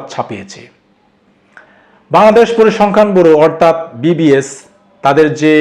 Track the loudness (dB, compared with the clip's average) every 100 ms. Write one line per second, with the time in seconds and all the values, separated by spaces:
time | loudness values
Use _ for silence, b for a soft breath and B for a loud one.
0 | -6 -12 -12 -14 -18 -20 -20 _ _ _
1 | _ _ _ _ b b b b b b
2 | b 0 2 2 2 0 0 0 -2 0
3 | 0 2 2 4 2 0 -2 -2 -6 -8
4 | -4 -2 0 0 -2 -12 -20 _ _ _
5 | -2 0 0 0 0 2